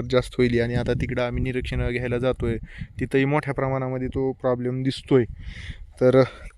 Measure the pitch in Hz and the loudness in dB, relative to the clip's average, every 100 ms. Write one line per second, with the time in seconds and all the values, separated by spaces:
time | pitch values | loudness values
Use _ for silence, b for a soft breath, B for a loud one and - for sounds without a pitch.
0 | 120 127 - - 123 117 117 120 120 123 | 2 0 0 0 2 2 0 0 0 -2
1 | 123 123 123 123 127 127 127 123 123 120 | -2 -2 -2 -2 -2 -4 -4 -2 -2 -2
2 | 123 123 127 123 120 113 - B B - | -2 0 0 0 -2 -4 -6 B B -6
3 | 127 135 135 147 143 139 135 135 131 131 | 0 2 4 2 0 -2 -2 -2 -4 -4
4 | 127 139 131 127 131 123 123 131 131 - | -4 -2 -4 -2 0 0 -2 -2 -2 -2
5 | - 135 113 - B B B B B - | 4 4 4 -4 B B B B B 2
6 | 127 131 127 B B | 6 6 6 B B